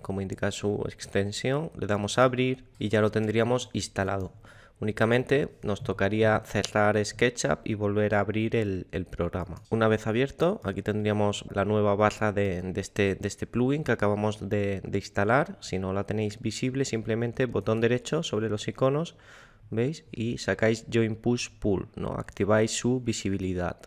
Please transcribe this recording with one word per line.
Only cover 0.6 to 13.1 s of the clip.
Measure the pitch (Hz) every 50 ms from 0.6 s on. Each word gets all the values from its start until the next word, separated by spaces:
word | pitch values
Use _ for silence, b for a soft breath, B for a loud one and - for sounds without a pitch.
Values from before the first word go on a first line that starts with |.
| - 104 104 - -
extensión, | - - - - - - 98 98 101 107 - - 127 135 147 165 - -
le | - 107
damos | 98 104 101 101 101 - 123
a | 127
abrir | 131 123 123 127 127 127 - - - -
y | - - 104
ya | 110 107
lo | 107 107
tendríamos | - 110 110 107 107 113 113 120 123 127 - - -
instalado. | 104 95 - - 98 98 95 98 98 95 92 - - B B B B B B B -
Únicamente | 104 107 104 - 113 113 117 123 127 - 135 139 - - - - -
nos | 104 101 - -
tocaría | - 95 - 98 98 107 107 110 107 107 - -
cerrar | - - 107 95 - - 107 104 104 107 107 104
SketchUp | - - - 117 127 - - - 139 156 - -
y | - 110
volver | 101 104 101 101 104 104 101 107
a | 101
abrir | 101 104 101 110 110 113 113
el, | 117 107 101 95 90 - -
el | - 85 85
programa. | - - - 87 85 - 92 85 - 80 - - -
Una | 110 113 113
vez | 110 110 107 -
abierto, | 113 107 117 135 139 - - 160 175 208 - -
aquí | 101 98 101 95
tendríamos | - 101 107 104 107 104 104 104 104 101 - - -
la | - 101 95
nueva | 101 107 107 104 104 101
barra | 101 107 104 - - 107 107
de, | 98 101 101 98 87 90
de | 92 92 90 98
este, | 95 - - - 101 98